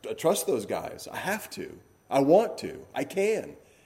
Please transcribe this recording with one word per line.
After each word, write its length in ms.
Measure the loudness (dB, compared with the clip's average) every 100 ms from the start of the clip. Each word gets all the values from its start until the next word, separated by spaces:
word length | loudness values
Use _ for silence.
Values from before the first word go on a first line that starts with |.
| -10
I 60 |
trust 340 | 0 2 2 0
those 200 | -2 -2
guys? 420 | -4 -6 -10 -10
I 60 | -8
have 320 | -4 -6 -6
to. 280 | -12 -12 -12 -20 _ _
I 100 | 2
want 380 | 8 6 6 -4
to. 200 | -8 -10 -8
I 100 | -6
can. 520 | -4 0 2 0 -4 -16 -20 _